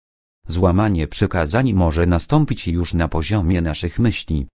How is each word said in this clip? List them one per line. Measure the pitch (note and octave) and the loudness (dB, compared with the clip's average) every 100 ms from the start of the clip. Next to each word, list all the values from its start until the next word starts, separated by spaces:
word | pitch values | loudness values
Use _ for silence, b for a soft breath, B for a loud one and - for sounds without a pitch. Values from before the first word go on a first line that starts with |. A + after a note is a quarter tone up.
| _ _ _ _ - | _ _ _ _ -6
Złamanie | E2+ F#2 F#2 G#2+ F2 D2+ | 0 2 4 2 0 -2
przykazań | - G2 F#2 D2+ A2 C3 | 0 0 0 0 0 2
może | F#2+ E2 D#2+ F2 | 2 2 2 2
nastąpić | E2+ - D3+ D3+ B2 F2 | 2 2 2 2 -2 -2
już | E2+ E2+ | -2 -2
na | E2+ D#2 | -2 -2
poziomie | E2 D#2 G#2+ E2+ F2 | -2 -2 0 0 0
naszych | E2 D#2 F2 - | -2 -4 -6 0
myśli, | A#2 - - D2+ C2 | 0 -2 -4 -4 -6